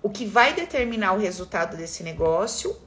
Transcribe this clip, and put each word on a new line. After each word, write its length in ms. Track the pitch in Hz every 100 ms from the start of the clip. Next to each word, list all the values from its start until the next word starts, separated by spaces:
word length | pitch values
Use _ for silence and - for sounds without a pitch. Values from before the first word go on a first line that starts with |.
O 60 | 208
que 120 | -
vai 300 | 220 240 262
determinar 600 | - 339 269 240 226 196
o 40 | 190
resultado 580 | 196 180 185 175 165 160
desse 280 | 165 -
negócio 760 | 165 160 160 170 214 - - -